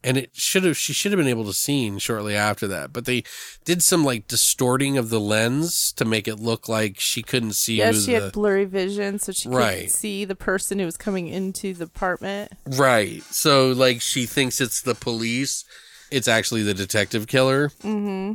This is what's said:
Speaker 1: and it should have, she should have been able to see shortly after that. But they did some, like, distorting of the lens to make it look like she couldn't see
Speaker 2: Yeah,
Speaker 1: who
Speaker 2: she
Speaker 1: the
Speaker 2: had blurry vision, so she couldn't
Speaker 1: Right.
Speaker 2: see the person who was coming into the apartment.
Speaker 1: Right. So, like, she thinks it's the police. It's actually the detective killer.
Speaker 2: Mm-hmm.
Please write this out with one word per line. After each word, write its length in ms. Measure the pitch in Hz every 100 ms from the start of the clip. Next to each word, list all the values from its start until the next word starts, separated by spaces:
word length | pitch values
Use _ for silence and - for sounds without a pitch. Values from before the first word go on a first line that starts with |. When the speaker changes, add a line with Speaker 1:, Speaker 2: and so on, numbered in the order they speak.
Speaker 1:
and 140 | - 131
it 140 | -
should 300 | - - 190
have, 120 | 185 143
she 140 | -
should 180 | 143 202
have 60 | 202
been 80 | 139
able 180 | 117 107
to 80 |
see 460 | 95 - 143 113 98
shortly 360 | - 110 104 104
after 320 | 104 101 104
that. 240 | 90 69
But 120 | 76 120
they 180 | 123 - - - -
did 200 | - 175
some, 200 | - 175
like, 240 | 143 120 -
distorting 720 | 113 - - 127 131 139 139
of 120 | 113
the 100 | 113
lens 720 | 104 107 113 135 165 - -
to 120 | - 113
make 220 | 110 104
it 120 | 107
look 280 | 113 110 -
like 320 | 110 110 98
she 220 | - -
couldn't 320 | 113 127 113
see 220 | 101 - 110
Speaker 2:
Yeah, 160 | 214
Speaker 1:
who 80 | 220
Speaker 2:
she 120 | 226
Speaker 1:
the 80 | 233
Speaker 2:
had 100 | 202
blurry 340 | 208 208 196 196
vision, 540 | 190 190 202 202 202
so 120 | -
she 100 | 190 -
couldn't 80 | 127
Speaker 1:
Right. 340 | 110 95 -
Speaker 2:
see 340 | - 107 98 196
the 100 | 190
person 440 | - 190 - 196
who 60 | 175
was 120 | -
coming 300 | - 190 170
into 480 | 185 190 185 196 175
the 80 | 165
apartment. 680 | - 185 180 190 202 208 - -
Speaker 1:
Right. 560 | 131 135 120 95 82 -
So, 400 | - 156 139 131
like, 300 | 127 127 120
she 240 | - 135 120
thinks 340 | - 131 -
it's 200 | 127 -
the 140 | 127 113
police. 680 | - 113 117 120 135 - - - - - -
It's 180 | 135 120
actually 360 | 113 - 117
the 100 | 104
detective 540 | 95 95 107 98 113 110
killer. 420 | 135 131 135 147 -
Speaker 2:
Mm-hmm. 500 | 202 214 202 190 196